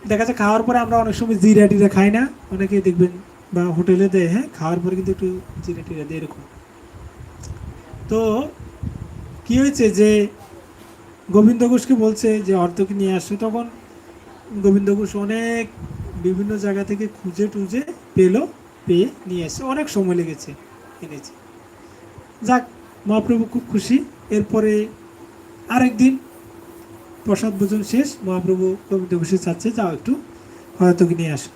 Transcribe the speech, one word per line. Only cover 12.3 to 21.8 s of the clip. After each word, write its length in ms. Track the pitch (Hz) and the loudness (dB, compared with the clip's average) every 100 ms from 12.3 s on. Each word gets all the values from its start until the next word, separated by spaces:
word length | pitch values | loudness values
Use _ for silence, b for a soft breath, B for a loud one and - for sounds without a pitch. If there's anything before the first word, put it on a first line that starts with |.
| 214 | 0
যে, 140 | 190 | 0
"হর্তুকি 400 | 190 175 175 190 | 0 0 0 -2
নিয়ে 180 | 202 190 | 0 0
আসো।" 240 | 185 - 208 | 0 -4 -6
তখন 280 | 226 220 233 - - - - - - - - | -4 -4 -8 -14 -20 -20 -20 -20 -20 -20 -14
গোবিন্দ 420 | 214 196 196 196 | 0 4 4 4
ঘোষ 220 | 202 208 202 | 0 -2 -4
অনেক 520 | 202 226 226 233 226 - - - - - | -4 -4 -2 -4 -6 -10 -16 -12 -12 -4
বিভিন্ন 360 | 170 185 202 214 | -2 -2 -2 -2
জায়গা 260 | 202 196 | -2 -2
থেকে 220 | 196 202 214 | -2 -4 -4
খুঁজে 400 | - 190 170 208 | -8 -12 -4 -4
টুজে 360 | 208 190 226 294 349 - | -2 -4 -4 -6 -12 -6
পেল, 320 | - 185 208 349 - - - - | 2 4 4 -2 -10 -20 -16 0
পেয়ে 220 | 175 226 - 185 | 2 2 -2 -10
নিয়ে 200 | 180 160 | -8 -8
এসে 180 | - | -8
অনেক 240 | 262 269 294 | -6 -4 -4
সময় 260 | 208 190 | -2 0
লেগেছে, 400 | 175 165 147 - 139 - - - - | 0 -4 -8 -14 -18 -20 -20 -20 -20
এনেছে। 300 | 160 147 - - - - - - | -16 -16 -18 -20 -20 -20 -20 -20